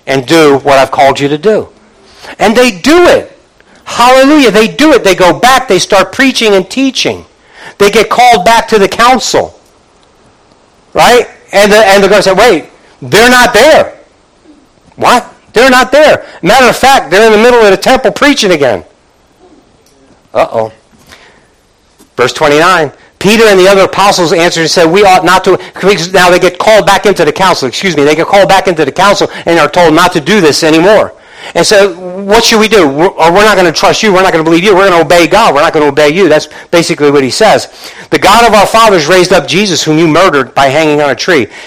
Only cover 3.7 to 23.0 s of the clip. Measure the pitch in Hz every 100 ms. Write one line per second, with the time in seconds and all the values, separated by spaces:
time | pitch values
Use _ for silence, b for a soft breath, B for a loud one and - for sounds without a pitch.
3.7 | _ - - 247 262 269 302 240 202 220
4.7 | 165 311 254 196 180 180 - 247 262 254
5.7 | 185 - 196 185 - 269 262 220 196 185
6.7 | 254 269 - 143 90 - _ B B B
7.7 | B 202 220 - - 247 220 180 226 -
8.7 | 220 196 - 240 247 - 135 85 - _
9.7 | _ _ _ _ _ _ _ _ _ _
10.7 | _ _ - 180 247 - - _ 190 202
11.7 | 214 196 196 196 202 185 190 240 160 -
12.7 | _ b b 127 185 240 247 240 208 294
13.7 | 240 - - _ _ _ _ 311 _ _
14.7 | _ _ - 127 240 - - _ 214 262
15.7 | 254 254 285 294 - - B 170 254 240
16.7 | - 254 262 - 185 226 214 240 240 208
17.7 | 190 - 202 208 - 285 269 196 160 135
18.7 | 95 - _ _ _ _ _ _ _ _
19.7 | _ _ _ _ _ _ 113 160 117 110
20.7 | - _ _ b b b b b b _
21.7 | _ _ _ _ - 123 - 156 147 175
22.7 | 180 143 -